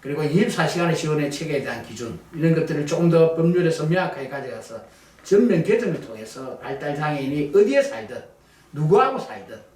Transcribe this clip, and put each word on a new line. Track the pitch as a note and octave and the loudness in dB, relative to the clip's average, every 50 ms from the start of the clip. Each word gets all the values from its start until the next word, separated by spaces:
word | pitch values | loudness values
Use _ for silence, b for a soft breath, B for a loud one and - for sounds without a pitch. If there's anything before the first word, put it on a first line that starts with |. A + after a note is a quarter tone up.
그리고 | - C3+ C#3+ D3+ D3+ | -8 -6 -6 -2 -2
이십사 | D3 C#3+ F#3 G#3+ - - - E3 D#3 | 0 2 2 2 2 2 0 0 0
시간의 | - F3 E3+ E3+ D#3+ | 0 0 0 0 0
지원의 | - - D#3+ D3+ D3 D3 C#3 | 0 0 -2 0 0 0 -2
체계에 | - - E3+ D3+ D3 A2+ A#2 | -4 -6 -6 -4 -4 -4 -4
대한 | B2 A#2+ A2+ A2+ | -4 -8 -10 -10
기준, | - A#2 G#2 A#2+ A2+ - - - - - | -12 -12 -12 -10 -10 -12 -12 -14 -14 -8
이런 | D#3+ D3+ E3 D#3+ | 0 2 4 4
것들을 | D#3 - - D#3+ D3 D3 | 4 2 0 -2 -4 -2
조금 | D3 E3 D#3+ E3+ E3+ | -2 0 2 4 4
더 | E3 E3 D#3+ E3 E3 | 6 6 6 4 4
법률에서 | E3 E3 E3+ F3+ F3+ E3+ D#3+ D#3+ - D#3 D#3 | 2 2 2 4 4 2 2 0 0 0 0
명확하게 | E3+ F#3 F3+ - - C#3 C3+ C3+ | 0 0 0 -2 -4 -8 -10 -10
가져가서 | - - B2+ - A#2 A2+ - - A2+ A2 - b b b b b b b - | -10 -10 -10 -10 -12 -12 -14 -14 -14 -16 -16 b b b b b b b -2
전면 | - F#3+ G#3 A#3+ A3+ G3 E3 D#3 | 2 4 4 6 6 4 2 2
개정을 | E3 A3+ B3 A#3+ G3 D#3+ C#3 | 2 2 0 2 -2 -4 -4
통해서 | - - A2+ A2 A2 - - C3+ C3+ C3 - - | -8 -12 -14 -14 -14 -16 -14 -14 -12 -12 -12 -12
발달장애인이 | - C3 C3+ - D3 D3 C#3+ D3 D3+ D3+ D3+ C#3+ C3+ C3 D3 D3 D3 C#3+ - | -10 -10 -10 -8 -6 -6 -4 -4 -2 -4 -4 -4 -4 -4 -2 -2 -4 2 4
어디에 | G3 G#3+ G#3+ C#4 C#4 | 4 4 4 4 2
살든 | C#4 - - - A3 G#3 - - - - - _ b b b b b b | 2 0 -4 -10 -12 -12 -12 -14 -14 -16 -20 _ b b b b b b
누구하고 | - C#3+ D3+ D3+ F3+ A#3 C4 C4+ - - | -6 -2 2 4 6 6 6 4 0 -4
살든 | - - - - G2 F#2+ A#2 G#2+ - _ _ | -8 -10 -14 -16 -16 -16 -18 -18 -20 _ _